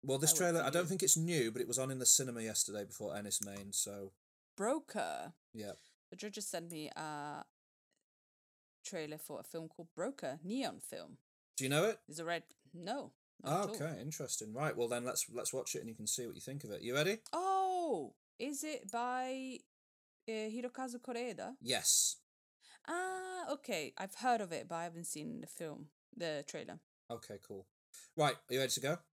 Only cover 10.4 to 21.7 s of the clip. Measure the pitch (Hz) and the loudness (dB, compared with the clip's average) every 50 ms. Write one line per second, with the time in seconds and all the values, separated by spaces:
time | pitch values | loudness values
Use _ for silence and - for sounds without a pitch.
10.4 | 151 180 226 269 262 151 - - - - - 87 85 76 - - _ _ _ _ | -6 -4 -2 -2 -2 -2 -4 -8 -12 -10 -10 -10 -10 -12 -18 -20 _ _ _ _
11.4 | _ _ _ - 135 131 143 156 185 220 214 - _ - 151 160 165 165 170 165 | _ _ _ -2 2 4 6 6 6 6 2 0 _ -14 -10 -6 -2 0 -2 -2
12.4 | 165 - - _ _ 135 160 170 170 185 247 285 208 - _ _ _ _ _ _ | -2 -8 -20 _ _ -18 -16 -10 -6 -4 -4 -4 -6 -10 _ _ _ _ _ _
13.4 | - - 151 185 208 - - - 143 165 147 92 117 151 156 - 147 123 - - | -2 2 2 2 2 0 -2 -2 -4 -4 -4 -4 -6 -6 -6 -6 -4 -4 -4 -4
14.4 | 107 107 107 127 151 151 - - 120 117 123 120 120 127 - - - - 113 123 | -4 -6 -2 0 0 0 2 2 2 2 2 0 0 0 0 0 -2 -2 -4 -4
15.4 | - - - 131 - - - - - 113 113 - 107 - - - 95 - - - | -2 0 -2 -2 -2 -2 -4 -4 -4 -6 -8 -6 -2 -2 -2 -2 -2 -6 -8 -10
16.4 | - - 135 143 - 107 101 156 - 117 123 143 156 185 208 226 _ - - 320 | -8 -8 -8 -6 -6 -6 -6 -4 -2 2 2 4 4 4 2 0 _ -2 -2 0
17.4 | 370 381 381 381 381 370 370 359 349 311 233 165 135 - - _ _ _ _ - | 2 4 4 4 4 4 2 2 2 0 0 -2 -2 -6 -10 _ _ _ _ -6
18.4 | 247 285 294 277 - 311 302 - - 196 - 233 240 247 254 254 254 254 262 262 | -4 -4 -4 -4 -4 -4 -6 -6 -6 -4 -2 -2 0 0 0 0 0 -2 -2 -4
19.4 | 262 262 254 - _ _ _ _ _ _ _ _ _ _ _ _ _ - 220 220 | -4 -6 -8 -10 _ _ _ _ _ _ _ _ _ _ _ _ _ -4 -4 -2
20.4 | 214 220 220 247 240 247 247 - 262 254 240 240 - 254 240 233 247 247 196 - | -2 -2 -2 -2 -4 -4 -4 -4 -4 -4 -4 -6 -4 -4 -2 -2 -2 -2 -2 -4
21.4 | 95 - 269 - 220 123 | -4 -6 -6 -6 0 2